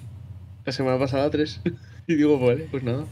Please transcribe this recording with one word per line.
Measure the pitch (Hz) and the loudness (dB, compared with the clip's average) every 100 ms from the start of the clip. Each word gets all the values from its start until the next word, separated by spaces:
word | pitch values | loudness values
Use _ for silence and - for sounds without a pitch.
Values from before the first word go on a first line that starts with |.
| - - - - - - - | -16 -16 -16 -16 -16 -12 -8
La | |
semana | 135 131 127 | -2 0 2
pasada | 135 135 147 | 2 2 0
tres. | 147 151 - | 2 -2 -2
<laughs> | 175 170 - - - | -6 -6 -12 -16 -2
Y | 160 | 2
digo, | 147 143 | 4 6
"Vale, | 123 120 160 | 4 2 -2
pues | 139 | -4
nada". | 127 127 156 | -2 -4 -4